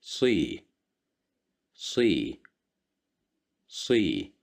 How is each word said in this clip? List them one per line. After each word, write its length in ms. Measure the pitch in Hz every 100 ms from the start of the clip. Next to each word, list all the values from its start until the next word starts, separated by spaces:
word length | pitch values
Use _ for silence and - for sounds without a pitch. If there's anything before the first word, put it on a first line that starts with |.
صي, 580 | - - 127 107 67 - _ _ _ _ _ _ _ _ _ _ _
صي, 640 | _ - - 120 80 - - - _ _ _ _ _ _ _ _ _ _ _ _
صي. 680 | - - 123 98 98 95 _